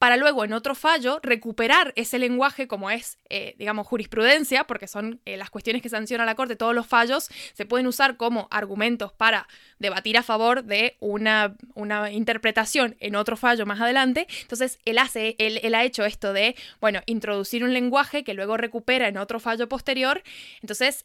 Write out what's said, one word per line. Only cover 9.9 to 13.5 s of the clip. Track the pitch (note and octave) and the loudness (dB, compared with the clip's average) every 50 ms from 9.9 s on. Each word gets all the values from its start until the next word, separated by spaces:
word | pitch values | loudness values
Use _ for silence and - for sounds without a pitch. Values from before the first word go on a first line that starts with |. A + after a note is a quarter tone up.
| F3+ F#3+ F#3+ G#3+ A3 | -2 -2 0 2 2
a | A#3 | 2
favor | A#3+ - A3 G#3+ A3+ A#3 B3 C4+ B3 | 2 2 2 2 4 4 2 2 0
de | G#3+ G3+ G3+ F#3+ - - _ | -2 0 0 0 0 -2 _
una, | - G#3 G3+ G#3 A3 A3 A3 G#3+ G#3+ G3+ G3+ - - - - | -6 -4 -2 0 2 2 4 4 2 0 -2 -8 -20 -16 -12
una | G#3 G#3 G#3 G#3 G#3 G#3 G#3 | -8 -6 -4 -2 -2 -4 -2
interpretación | G3+ G#3+ A3+ A#3 A3+ A3 - A3 G#3+ A3+ A3 - - D4 B3 A3+ - - | -4 -2 0 0 0 0 0 0 2 2 0 2 2 2 0 0 -2 -6
en | - G#3 G3+ | -8 -4 -2
otro | G3+ G#3+ A3+ A3+ | -2 -2 -2 -2
fallo | A3 - B3 | 0 2 2